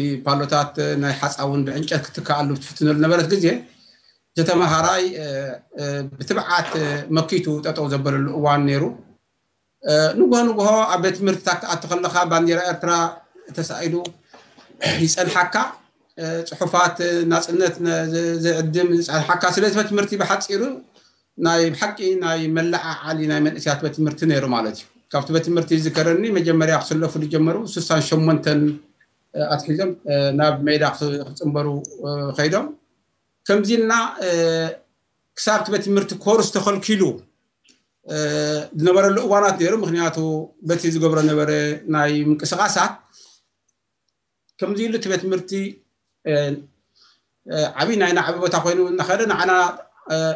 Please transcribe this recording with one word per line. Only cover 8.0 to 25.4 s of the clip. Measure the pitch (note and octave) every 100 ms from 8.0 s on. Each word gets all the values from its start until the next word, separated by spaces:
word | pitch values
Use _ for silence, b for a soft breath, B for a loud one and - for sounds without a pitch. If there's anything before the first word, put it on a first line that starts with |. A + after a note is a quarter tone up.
| C#3 C#3 C#3
እዋን | D3 D3 C#3+
ነይሩ። | C#3+ C#3 F3 - - _ _ _ _ _ _ _
እ፣ | - D3+ D#3
ንጉሆ | G#3 D#4 A#3+
ንጉሆ | A#3+ G#3+ G3+ A3
ኣብ | A3 F3+
ቤት | F#3 -
ትምህርትታት | G3 F#3 - F3
ክትኣቱ | - E3 D#3+
ከለኻ | F3+ - F3
ባንዴራ | F3 E3 E3+ E3+
ኤርትራ | F3+ E3 E3+ E3+ E3 - - - -
ተሳኢሉ | D3+ D#3 A#2 E3 E3+ F3 - B B B B B - - D3+
ይፀንሓካ። | D#3+ F3+ F3+ F3+ F3 G#3 B3+ - _ _ _ -
እ፣ | D#3+ E3 E3+
ፅሑፋት፣ | - F3 F3 F3 F3
እ፣ | F3 E3+
ናፅነት | E3+ E3 E3+ F3 F3+ E3+
ነ-፣ | E3+ E3 D#3+
ዝ-፣ | E3 E3+ E3+
ዝዕድም | E3 D#3+ D#3+ D#3+ F3+ E3+
ዝፀንሓካ። | E3+ D#3 D3+ E3+ F3+
ስለዚ | F3+ G#3
ቤት | G3+ G#3
ትምህርቲ | G3+ G3+ G3+
ብሓፂሩ | F3+ G3 - G3 B3+ B3+ - b b b _ -
ናይ | E3 E3 E3
ብሓቂ | C#3+ G#3 G#3 F#3+ F#3
ናይ | E3+ E3 D#3+
መላዓዓሊ | D#3+ E3 E3+ D#3+ D#3+ D3+ D#3
ናይ | D#3 D3+
መንእስያት | D3+ D3+ D3+ C#3+
ቤት | D#3
ትምህርቲ | C#3+ D3+ D3 E3
ነይሩ | C#3+ C3
ማለት | A#2+ A2 G#2+
እዩ። | - _ _
ካብቲ | C#3+ C#3
ቤት | D#3+